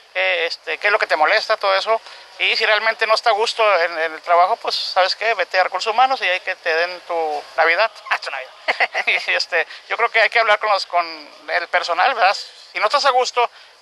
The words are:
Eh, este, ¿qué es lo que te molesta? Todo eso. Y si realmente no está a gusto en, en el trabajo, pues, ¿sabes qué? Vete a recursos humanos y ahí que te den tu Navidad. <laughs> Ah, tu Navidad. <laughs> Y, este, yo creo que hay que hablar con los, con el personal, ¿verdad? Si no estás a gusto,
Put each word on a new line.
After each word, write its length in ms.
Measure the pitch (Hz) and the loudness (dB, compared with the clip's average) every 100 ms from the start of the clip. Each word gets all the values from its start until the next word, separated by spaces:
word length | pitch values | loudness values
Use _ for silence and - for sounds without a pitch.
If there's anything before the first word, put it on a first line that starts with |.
| - | -10
Eh, 300 | 185 190 175 165 | -4 -2 -2 -4
este, 320 | - - 151 | -6 -8 -4
¿qué 80 | 208 | 0
es 60 | |
lo 60 | 214 | 0
que 80 | 190 | 0
te 80 | 165 | 2
molesta? 400 | 156 208 - 214 | 4 2 0 0
Todo 180 | 202 | 0
eso. 260 | 190 190 226 - - - - | 0 0 -2 -4 -20 -20 -6
Y 180 | 185 226 | -2 0
si 80 | |
realmente 420 | 220 208 220 226 220 | 2 2 0 0 0
no 80 | |
está 160 | 220 233 | 2 2
a 20 | |
gusto 280 | 208 226 - 214 185 | 2 0 2 2 4
en, 180 | 175 165 | 2 -2
en 160 | 160 | -4
el 80 | 156 | -4
trabajo, 320 | - 170 185 226 | 2 4 4 2
pues, 180 | - - | -4 -6
¿sabes 400 | - 190 185 - | -2 0 0 0
qué? 180 | 214 | -2
Vete 240 | 208 175 185 | -2 0 0
a 60 | |
recursos 280 | 180 180 220 | 0 -2 -2
humanos 280 | 220 262 262 | 2 2 2
y 20 | |
ahí 160 | 196 180 | -2 -2
que 140 | 190 185 | -4 -6
te 160 | 175 | -2
den 280 | 165 175 180 | 0 -2 -4
tu 420 | - 170 160 147 - - | -6 -4 -2 -4 -6 0
Navidad. 340 | 165 170 220 - | 2 2 0 -4
<laughs> 100 | - | -6
Ah, 80 | 208 | -6
tu 120 | - | -6
Navidad. 200 | 139 131 - - 269 247 - 226 | -12 -12 -10 -8 -4 -4 -2 -2
<laughs> 0 | |
Y, 260 | 185 196 | -2 -2
este, 340 | 180 - 175 151 - - | -4 -2 -4 -4 -8 -10
yo 80 | 196 | -4
creo 140 | 233 | 0
que 100 | 226 | 2
hay 100 | 214 | 2
que 80 | 240 | 2
hablar 200 | 226 208 | 2 2
con 100 | 214 | 2
los, 160 | 196 - | -2 0
con 180 | 175 165 160 147 - 156 | -2 -2 -6 -18 -18 -6
el 180 | 175 170 | -6 -2
personal, 460 | 175 170 170 208 | -2 -2 0 0
¿verdad? 220 | - 185 202 - - - | 2 0 0 -6 -20 -14
Si 60 | 180 | -4
no 80 | 208 | -2
estás 180 | 285 269 | 2 2
a 40 | |
gusto, 380 | 254 240 247 233 - - - | 2 0 0 -2 -4 -20 -20